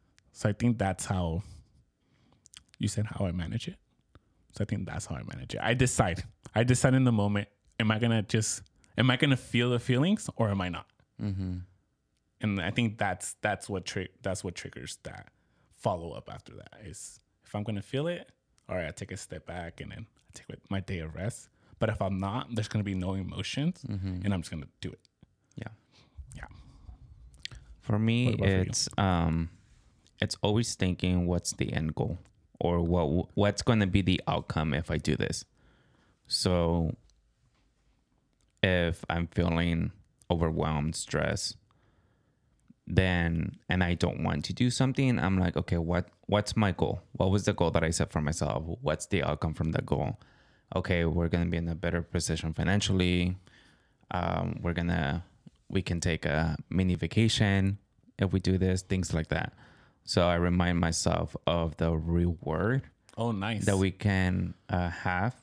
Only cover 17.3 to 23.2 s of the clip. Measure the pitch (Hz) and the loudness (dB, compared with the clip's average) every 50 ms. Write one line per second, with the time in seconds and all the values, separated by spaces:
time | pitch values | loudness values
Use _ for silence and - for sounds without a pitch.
17.3 | _ _ _ - - 104 104 113 107 101 - - - 131 147 170 175 170 - - | _ _ _ -8 -6 -6 -4 -4 -4 -6 -6 -6 -4 -4 -2 -4 -4 -6 -10 -18
18.3 | _ _ _ _ _ _ _ - - 92 82 76 - - 101 - 92 - - - | _ _ _ _ _ _ _ -6 -4 -4 -4 -6 -8 -10 -10 -10 -10 -12 -12 -12
19.3 | - 82 - - 85 90 85 85 - - - - - - 110 - _ _ _ _ | -12 -12 -12 -10 -10 -10 -10 -10 -12 -14 -14 -14 -14 -14 -16 -18 _ _ _ _
20.3 | - - - - - - - - 98 95 92 - 101 85 78 80 76 - 95 127 | -20 -20 -18 -16 -18 -14 -10 -6 -6 -6 -4 -6 -6 -8 -8 -8 -8 -6 -6 -6
21.3 | - - - - _ _ _ _ - - 113 107 98 - 98 95 101 92 95 98 | -6 -8 -14 -20 _ _ _ _ -6 -2 -2 0 0 0 -2 -2 -2 -2 -2 -2
22.3 | 104 131 139 - 120 107 104 - - 110 98 101 95 92 90 92 95 98 | -4 -4 -6 -4 -4 -4 -4 -2 -2 -2 -2 -2 -2 -2 -2 -2 -2 -4